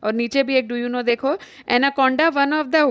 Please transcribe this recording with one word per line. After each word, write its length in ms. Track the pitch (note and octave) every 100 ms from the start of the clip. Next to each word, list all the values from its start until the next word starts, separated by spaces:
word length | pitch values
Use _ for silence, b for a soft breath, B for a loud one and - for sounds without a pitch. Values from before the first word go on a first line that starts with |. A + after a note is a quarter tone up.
और 100 | G#3+
नीचे 300 | A3+ A#3 C#4
भी 120 | C4 C4
एक 120 | A3
do 60 |
you 140 | A#3+ A#3+
know 180 | B3 A#3+
देखो, 280 | A#3 C4+ F4+ B B B
anaconda, 600 | B3 C4+ C#4 C4 C4 E4
one 220 | C#4+ C#4
of 120 | D4+ C4+
the 180 | D#4 D4